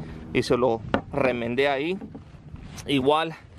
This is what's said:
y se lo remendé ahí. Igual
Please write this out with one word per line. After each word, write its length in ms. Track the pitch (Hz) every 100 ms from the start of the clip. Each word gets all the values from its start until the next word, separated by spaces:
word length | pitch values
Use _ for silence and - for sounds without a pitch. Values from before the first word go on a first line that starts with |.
| - - -
y 120 | -
se 120 | - 123
lo 260 | 123 113 - - -
remendé 560 | 139 131 120 117 123 143
ahí. 300 | 135 160 190 - - - - - - - - -
Igual 480 | 143 131 151 165 156 -